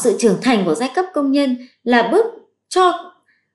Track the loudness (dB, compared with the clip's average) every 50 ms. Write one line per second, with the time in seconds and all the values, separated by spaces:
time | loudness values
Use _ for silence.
0 | 0 -2 0 2 2 0 0 2 0 0 0 0 0 0 -2 -2 -4 -4 -4 -4
1 | -4 -4 -4 -2 -2 0 0 0 0 -2 -2 -6 -8 -20 _ _ -2 2 2 2
2 | 2 2 2 0 0 0 -4 -14 _ _ _ _ _ -4 0 2 2 2 2 -2
3 | -8 -16 _ _ _ _ _ _ _ _